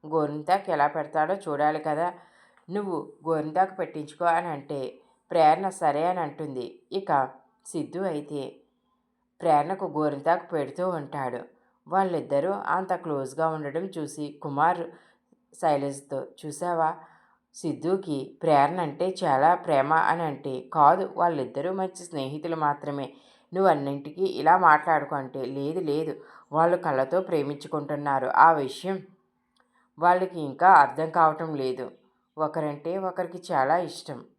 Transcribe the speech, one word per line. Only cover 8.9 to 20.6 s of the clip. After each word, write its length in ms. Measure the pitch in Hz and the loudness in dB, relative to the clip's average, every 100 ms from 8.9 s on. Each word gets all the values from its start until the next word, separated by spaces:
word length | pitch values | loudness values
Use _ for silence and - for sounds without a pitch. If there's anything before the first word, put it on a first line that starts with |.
| _ _ _ _ _ | _ _ _ _ _
ప్రేరణకు 460 | 170 147 151 190 180 | 2 2 2 -4 -4
గోరింటాకు 600 | 147 151 139 151 175 - | 0 -2 0 0 0 0
పెడుతూ 380 | 165 139 - 185 | -4 -4 -4 -4
ఉంటాడు. 520 | 170 139 147 131 120 - _ _ _ - | -4 -8 -6 -6 -6 -12 _ _ _ -2
వాళ్ళిద్దరూ 680 | 185 190 165 120 139 170 202 - | 0 0 -2 -2 0 0 -4 -2
అంత 240 | 180 190 | -4 -2
క్లోజ్గా 520 | 175 170 143 131 143 160 | -6 -4 -4 -4 -2 -2
ఉండడం 360 | 156 143 151 185 | -2 -6 -6 -8
చూసి 380 | 170 147 156 147 - | -8 -10 -8 -10 -10
కుమార్ 420 | 156 139 160 170 165 - _ _ _ _ _ | -6 0 2 0 -6 -12 _ _ _ _ _
శైలజతో, 640 | - 165 143 139 139 - 135 131 - | -2 0 2 -2 -6 -8 -8 -8 -12
"చూసావా, 520 | 156 147 175 170 160 165 - _ _ _ _ | -14 -6 -4 0 0 -2 -16 _ _ _ _
సిద్ధుకి 640 | - 170 127 165 190 160 143 - - | -10 -8 -4 -2 -2 -2 -6 -8 -4
ప్రేరణ 400 | 165 147 143 180 | 4 4 4 2
అంటే 260 | 156 143 180 | -6 -2 -4
చాలా 380 | 185 175 131 156 | -2 0 4 4
ప్రేమ," 360 | 175 170 143 139 160 | 4 2 2 4 2
అని 180 | - 165 | 2 0
అంటే, 300 | 160 135 143 131 | -2 -4 -8 -8